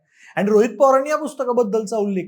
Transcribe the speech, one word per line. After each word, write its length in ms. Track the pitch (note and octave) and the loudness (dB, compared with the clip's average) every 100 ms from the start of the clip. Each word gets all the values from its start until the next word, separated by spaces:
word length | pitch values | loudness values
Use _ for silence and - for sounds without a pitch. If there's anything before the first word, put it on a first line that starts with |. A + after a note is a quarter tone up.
| _ _ - - | _ _ -12 -4
आणि 160 | G3+ | 2
रोहित 180 | G#3+ A#3+ | 4 2
पवारांनी 400 | - C#4 C4 C#4+ | 2 4 4 0
या 80 | D4+ | -4
पुस्तकाबद्दलचा 800 | D4+ - B3 A#3+ A3 A3 G#3 A3+ | -6 -6 -4 -2 0 -2 -4 -4
उल्लेख 260 | G3+ F#3+ | -4 -4